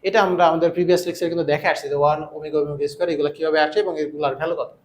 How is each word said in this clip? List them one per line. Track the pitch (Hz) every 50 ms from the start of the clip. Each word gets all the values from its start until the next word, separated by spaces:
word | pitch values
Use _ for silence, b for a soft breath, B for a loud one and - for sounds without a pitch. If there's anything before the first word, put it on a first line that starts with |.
| _ 185
এটা | 196 226 202 185
আমরা | 180 175 175 165
আমাদের | 160 165 165 170 170
প্রিভিয়াস | 175 180 170 180 175 - 180
লেকচারে | 165 - 180 170
কিন্তু | 170 170 165 143
দেখে | 147 - - 185
আসছি | 156 - - 143
যে | 143 143 143
ওয়ান | 147 151 151 156 147 -
ওমেগা, | 151 151 151 143 151 147
ওমেগা | 147 147 139 143 147 143
স্কয়ার | - 180 170 165
এগুলো | 143 147 147 147
কিভাবে | - 160 160 156 156 151
আসে | 156 151 208 202
এবং | 185 170 156 151
এগুলার | 147 147 147 151 139 131 131
ভ্যালু | 156 165 170 156
কত। | 127 - - _ _